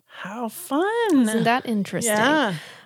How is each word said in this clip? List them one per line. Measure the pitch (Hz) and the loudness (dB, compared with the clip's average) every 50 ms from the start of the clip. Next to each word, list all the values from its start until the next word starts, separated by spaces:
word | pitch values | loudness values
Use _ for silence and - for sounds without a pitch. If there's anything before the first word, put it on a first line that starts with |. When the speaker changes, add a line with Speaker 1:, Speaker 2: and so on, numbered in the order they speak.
| _ | _
Speaker 1:
How | _ - - - 180 208 240 240 220 | _ -18 -14 -12 -12 -10 -8 -8 -8
fun. | - - - - 269 302 370 415 453 466 466 415 320 | -8 -10 -8 -4 -2 0 0 0 0 0 2 4 4
Speaker 2:
Isn't | 269 240 214 220 226 226 | 4 4 4 2 2 2
that | 226 240 262 - | 2 2 0 0
interesting? | 254 220 202 190 - 185 165 - 226 214 | -2 -2 -2 -2 -2 -4 -4 -2 0 2
Speaker 1:
Yeah. | 214 226 269 311 311 254 202 170 147 - - - - - | 2 4 4 4 2 2 0 -2 -4 -8 -12 -20 -20 -20